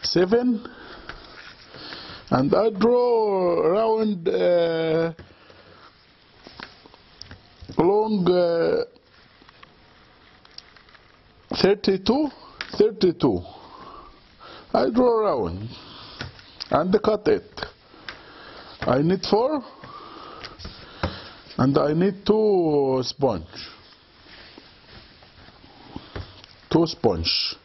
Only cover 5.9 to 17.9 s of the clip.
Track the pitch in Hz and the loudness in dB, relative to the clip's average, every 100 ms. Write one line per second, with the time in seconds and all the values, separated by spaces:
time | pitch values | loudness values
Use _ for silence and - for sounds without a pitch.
5.9 | _ _ _ _ - - - - - - | _ _ _ _ -20 -20 -20 -20 -20 -20
6.9 | - - - - - - - - - 170 | -20 -20 -20 -20 -20 -20 -20 -10 0 2
7.9 | 208 220 208 175 180 175 165 165 - - | 4 2 2 2 4 2 2 2 0 -2
8.9 | - _ _ - _ - _ - _ _ | -10 _ _ -20 _ -20 _ -20 _ _
9.9 | _ - _ - - - - - - - | _ -20 _ -20 -20 -20 -20 -20 -20 -20
10.9 | - _ _ _ _ _ - 180 202 - | -20 _ _ _ _ _ 2 2 4 2
11.9 | 190 190 254 302 - - - - - 214 | 0 2 0 0 -4 -20 -16 -14 2 2
12.9 | 214 185 165 139 90 87 - - - - | 4 0 4 0 0 -6 -18 -20 -20 -20
13.9 | - - - _ - - - - - 262 | -20 -20 -20 _ -20 -20 -20 -4 0 0
14.9 | 226 247 226 208 143 90 92 113 - - | 2 2 2 0 0 -4 -6 -10 -14 -18
15.9 | - - - - - - - - 131 180 | -20 -20 -14 -16 -16 -20 -16 -2 0 2
16.9 | 196 - 208 - 98 - - - - _ | 2 2 0 2 0 -2 -14 -14 -14 _